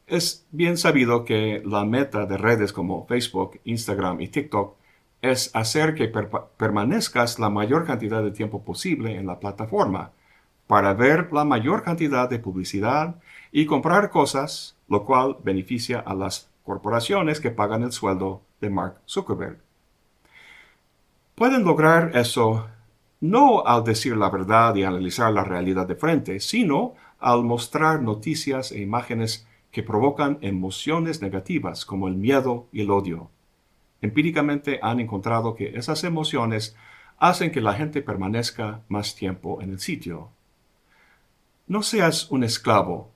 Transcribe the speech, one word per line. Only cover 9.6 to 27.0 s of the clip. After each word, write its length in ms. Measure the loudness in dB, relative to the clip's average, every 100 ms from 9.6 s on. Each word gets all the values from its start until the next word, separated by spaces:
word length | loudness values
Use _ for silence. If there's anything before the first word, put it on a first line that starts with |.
| -2 0 0 -2 -8 _ _ _ _ _ 2
para 260 | 4 6
ver 400 | 4 4 4 2
la 120 | 0
mayor 380 | 2 2 2 0
cantidad 460 | -2 -2 0 0 0
de 100 | -2
publicidad 800 | -6 -6 -6 -2 0 0 -2 -6 -18 -20 -4
y 140 | 0
comprar 460 | 2 2 4 2 4
cosas, 640 | 2 2 0 -4 -8 -14 _ -2
lo 180 | -2
cual 340 | 4 2 2 -2
beneficia 560 | -2 -4 -2 -6 -4 -6
a 160 | -4
las 360 | -6 -6 -8 -12 _
corporaciones 760 | -10 -6 -2 -2 0 0 0 0
que 100 | -2
pagan 320 | 0 0 0
el 100 | -2
sueldo 500 | -2 -2 -2 -4 -6 _ _
de 80 | -4
Mark 320 | -2 -4 -8 -8
Zuckerberg. 500 | -6 -4 -4 -6 -12 _ _ _ _ _ _ _ -20 -20 -20 _ _ _ _ _ _ _
Pueden 300 | 0 2 4
lograr 480 | 4 6 6 6 4
eso 520 | 2 2 2 2 2 -4 -14 _ _ _ _
no 460 | 2 6 8 8 4
al 160 | 4
decir 340 | 4 0 0 2
la 120 | 2
verdad 460 | 0 4 6 6 4
y 80 |
analizar 480 | 0 0 -2 0 2
la 100 | 2
realidad 440 | 0 -2 0 0 -2
de 100 | -2
frente, 420 | 0 0 0 -6
sino 560 | -2 0 2 2 -2 -8